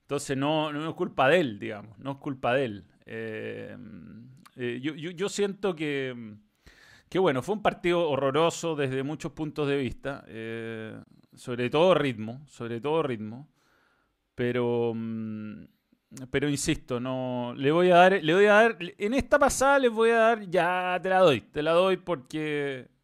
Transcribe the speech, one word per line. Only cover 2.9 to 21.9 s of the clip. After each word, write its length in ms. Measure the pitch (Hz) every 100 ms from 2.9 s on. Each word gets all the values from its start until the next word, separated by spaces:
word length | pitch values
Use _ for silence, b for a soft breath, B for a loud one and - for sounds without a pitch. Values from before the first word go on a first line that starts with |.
| _
Eh, 720 | - 113 113 110 110 107 104 101 98 95 87 107 123 131 - -
eh, 240 | 123 120
yo, 120 | 135
yo, 160 | 143 160
yo 180 | 165 202
siento 480 | - 202 196 202 165
que, 600 | 156 143 135 120 113 104 _ b b b b b b
que, 80 | 170
bueno, 240 | 190 131
fue 140 | 120 208
un 60 |
partido 460 | 196 196 180 175 170
horroroso 680 | 135 139 139 165 - 170
desde 280 | 151 139 131
muchos 300 | 135 156 160
puntos 360 | - 156 147 143
de 80 | 143
vista, 480 | 123 - 135 139 -
eh, 680 | 110 113 113 113 113 110 110 - _ _
sobre 340 | - - 120 123
todo 240 | 147 180
ritmo, 500 | 160 143 110 110 127 151
sobre 340 | - 120 117
todo 220 | 143 160
ritmo. 480 | 147 117 107 120 147 _ _ _ _ _ _ _ _ -
Pero, 500 | 123 123 120 120 117
mm, 760 | 113 113 113 110 107 107 107 - _ _ _ _ 120 131
pero 180 | 139 147
insisto, 480 | 143 - 151 - 123
no, 560 | 127 131 127 123 120 120
le 140 | 139
voy 220 | 165 180
a 40 | 175
dar, 260 | 185 196
le 100 | 156
voy 120 | 180 208
a 80 |
dar, 220 | 208 233 170 175 -
en 160 | 208
esta 240 | 262 254 294
pasada 400 | 277 - 269 277
les 140 | 247
voy 180 | 220 226
a 60 | 233
dar, 340 | 226 233 196
ya, 480 | 175 170 180 180 180
te 80 | 180
la 120 | 185
doy, 220 | 185 120
te 200 | - 151
la 80 | 151
doy 260 | 170 190